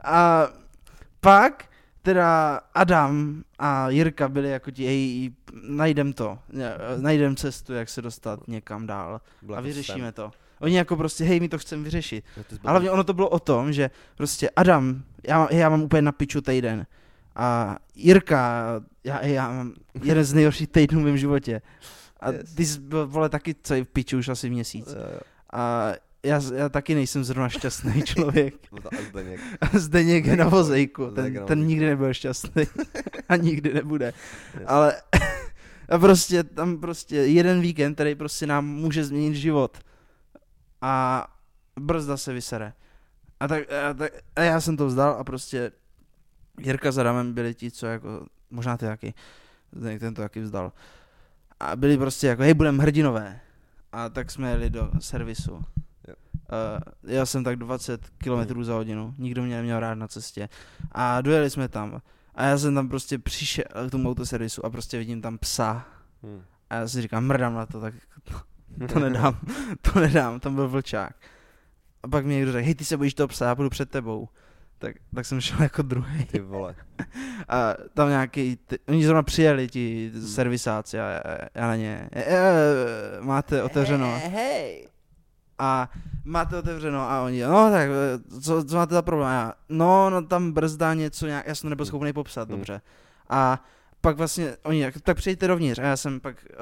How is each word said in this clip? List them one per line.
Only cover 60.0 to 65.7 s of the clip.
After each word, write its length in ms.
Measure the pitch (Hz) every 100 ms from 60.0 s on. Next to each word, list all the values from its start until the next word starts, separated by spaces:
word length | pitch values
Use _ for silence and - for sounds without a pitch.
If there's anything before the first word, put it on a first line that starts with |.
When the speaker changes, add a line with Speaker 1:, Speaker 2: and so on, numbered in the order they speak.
| 107
Speaker 1:
cestě. 420 | 110 - - 104 - - - -
A 300 | - 123 123
dojeli 280 | 135 156 143
jsme 180 | 139 127
tam. 340 | 110 104 117 - _ _ -
A 80 |
já 140 | 135 143
jsem 180 | 147 143
tam 140 | 131
prostě 280 | 131 - 131
přišel 440 | - - 143 - - 107 127
k 40 |
tomu 180 | 131 123
autoservisu 560 | 127 123 117 113 - 113
a 40 |
prostě 280 | 117 - 120
vidím 240 | 113 117
tam 160 | 113 113
psa. 480 | - - 113